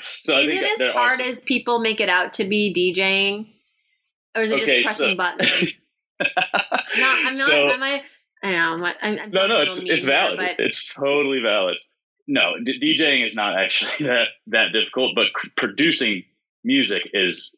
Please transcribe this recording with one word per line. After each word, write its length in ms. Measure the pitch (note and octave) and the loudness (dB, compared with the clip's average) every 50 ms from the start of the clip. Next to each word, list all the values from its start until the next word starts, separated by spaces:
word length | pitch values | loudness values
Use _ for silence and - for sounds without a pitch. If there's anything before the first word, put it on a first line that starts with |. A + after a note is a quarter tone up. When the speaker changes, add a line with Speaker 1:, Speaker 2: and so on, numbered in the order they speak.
| - - - - | -6 -10 -14 -6
Speaker 1:
so 160 | - - C#3+ C3+ | -2 0 2 2
I 40 | |
Speaker 2:
Is 80 | D3 D3 | 2 2
Speaker 1:
think 120 | F4 F#4+ - | 0 0 0
Speaker 2:
it 80 | G4+ | -2
as 60 | G#4+ - | 0 0
Speaker 1:
there 120 | B2+ B2+ | 0 0
are 20 | - | 2
Speaker 2:
hard 260 | - A#3 A#3+ C4 B3 | 2 2 2 2 0
Speaker 1:
some 80 | B3+ B3+ | -2 -4
Speaker 2:
as 140 | B3+ B3 | -6 -6
people 380 | - - C4 A#3+ A#3+ B3 A#3+ A#3 | -2 -2 -2 0 0 0 0 0
make 200 | A3+ A3 G#3+ A3 | 0 0 0 0
it 100 | G#3+ F#3 | 2 2
out 240 | F3+ F#3 F3 - - | 2 2 2 0 -2
to 120 | - G#3+ | -2 -2
be 280 | F#3+ G#3+ G#3+ G#3 G3+ E3+ | 0 2 2 2 2 2
D 200 | F3 F3+ F#3 E3+ | 2 0 2 2
Jing? 540 | F#3 F#3+ F#3+ F#3+ G3 G3 G3 G3+ G#3 A3 - _ _ _ _ _ _ _ _ _ _ _ _ _ _ _ _ - | 2 2 2 2 2 2 0 -2 -4 -6 -12 _ _ _ _ _ _ _ _ _ _ _ _ _ _ _ _ -4
Or 60 | A3+ A3 | -2 -2
is 80 | G#3+ | 0
it 100 | A3 - | 0 0
Speaker 1:
Okay, 220 | - D3 C3 B2 E3+ | 2 2 2 2 2
Speaker 2:
just 140 | A3 G#3+ - | 0 0 0
pressing 160 | C#3+ D#3 F#3+ | 0 0 0
Speaker 1:
so 20 | |
Speaker 2:
buttons? 640 | F3 - F3 - - - - - - F3 - - - _ _ _ _ _ _ _ - | 0 -2 -2 -2 0 0 0 2 2 0 -2 -4 -8 _ _ _ _ _ _ _ -4
Speaker 1:
<laughs> 0 | |
Speaker 2:
No, 880 | F#3+ - - F#3 F#3 - - - - - - - - - - - C4 C4 | -4 -2 0 -2 -2 0 0 -2 -2 -2 -4 -4 -4 -2 -2 0 2 2
I'm 260 | C4 - - B3+ C4+ | 2 2 0 -2 -2
not, 140 | C4+ C4+ C#4+ | 0 2 2
Speaker 1:
So 220 | D4 D4 C#4+ C#4 | 4 4 4 2
Speaker 2:
am 140 | C4 C4 C4+ | 2 0 -2
I, 200 | C4+ C#4+ C#4+ - - - _ _ _ _ _ - | -2 -4 -4 -6 -10 -20 _ _ _ _ _ -4
I 80 | G3 | -2
know, 340 | F#3 E3+ E3+ E3 E3 E3+ F3 | 0 2 0 0 0 -2 -4
I'm, 100 | F3 - - | -4 -4 -2
I'm 140 | - G#3+ G#3+ | -2 -4 -4
Speaker 1:
No, 160 | - A3 G#3+ | -4 -4 -2
Speaker 2:
sounding 180 | F#3 F#3+ G3 G3+ | 0 2 2 4
Speaker 1:
no, 80 | A#3 F#3 | 4 2
Speaker 2:
a 60 | D3 | 2
Speaker 1:
it's, 180 | D3 - - | 0 0 -2
Speaker 2:
little 140 | F#3 F3+ E3+ | -2 0 0
Speaker 1:
it's 100 | C#3 A#2+ | 0 2
Speaker 2:
mean 100 | C3+ C3+ | 2 2
here, 100 | D#3+ G3 | 2 2
Speaker 1:
valid. 120 | - F3+ F3+ | 2 0 -2
Speaker 2:
but 220 | F3+ F3+ F3 - | -4 -4 -2 -2
Speaker 1:
It's 340 | - - - - - - - | -2 0 -2 -2 -6 -6 -6
totally 460 | - C#3 C#3 C#3+ C#3+ C#3+ C3+ C3+ C3 | -4 -2 0 0 2 0 0 0 0
valid. 360 | A2+ A2 G#2 G#2 F#2+ F2+ F2+ F2 - _ _ _ _ _ _ _ _ - | 0 2 2 2 2 0 -2 -4 -8 _ _ _ _ _ _ _ _ -2
No, 260 | C#3 B2 F2+ F2 E2 - A#2 | 0 0 0 0 -2 -4 -4
d-, 160 | A#2+ B2+ B2+ | -4 -4 -2
D 160 | C#3 D#3 D#3 | 0 0 2
J 220 | D3 D#3+ D3 C#3 B2+ | 2 2 2 2 2
ing 60 | A#2+ | 0
is 120 | G#2+ G#2+ | -2 -2
not 220 | A2 G#2 G2+ F#2 F#2+ | -2 -2 0 0 0
actually 340 | G2 F#2+ - - - - - | 0 0 0 -2 -2 -2 -4
<laughs> 60 | - D3+ C3 | -4 -2 0
that, 200 | B2 A#2 A#2 - - _ _ A2 | 2 2 0 0 -4 _ _ -2
that 240 | A2 A2 A2 A2+ | 0 0 2 2
difficult, 440 | - A2 G#2 - - B2+ B2+ - - | 0 0 -2 -2 -2 -2 -2 0 2
but 100 | A#2 A#2 - - - | 2 0 0 0 -4
c-, 120 | - - - - | -8 -8 -6 -4
producing 680 | - G#2+ G2+ - D3 E3+ D3+ - C3 A2+ G2+ F2+ - _ _ _ _ _ _ _ - | -4 -2 0 0 0 2 2 0 0 -2 -2 -4 -6 _ _ _ _ _ _ _ -2
music 460 | A#2 C3+ C#3 B2 G2+ G2+ F2 - - - | 0 2 2 2 0 0 -4 -4 -2 -2
is 420 | G2+ F#2 F2 E2 - - - - | 0 0 0 0 -2 -6 -8 -12